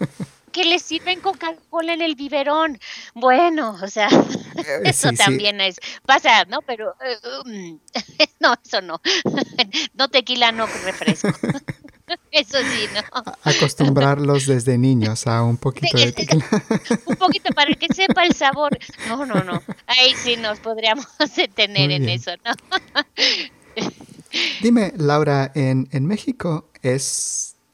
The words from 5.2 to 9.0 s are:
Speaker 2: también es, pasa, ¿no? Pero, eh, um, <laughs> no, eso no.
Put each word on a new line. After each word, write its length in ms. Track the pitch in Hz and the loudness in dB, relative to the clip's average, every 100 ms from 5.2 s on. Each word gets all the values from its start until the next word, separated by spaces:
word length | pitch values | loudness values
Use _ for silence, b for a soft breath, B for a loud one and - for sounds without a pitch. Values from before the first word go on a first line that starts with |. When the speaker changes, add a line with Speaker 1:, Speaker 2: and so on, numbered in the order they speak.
| 202 202 | 4 4
Speaker 2:
también 180 | 208 202 | 0 0
es, 160 | 190 175 B B - | -2 -2 B B 4
pasa, 400 | 277 302 220 180 | 4 6 4 4
¿no? 180 | 262 | -4
Pero, 320 | - 226 214 - | -6 -6 -8 -6
eh, 160 | 254 226 240 269 254 | -8 -8 -10 -12 -12
um, 340 | 208 170 160 _ | -12 -12 -16 _
<laughs> 460 | 233 - - 302 _ | -10 -6 -2 -2 _
no, 160 | 311 240 | 0 0
eso 180 | - 214 | -2 -8
no. 200 | 180 165 | -6 -6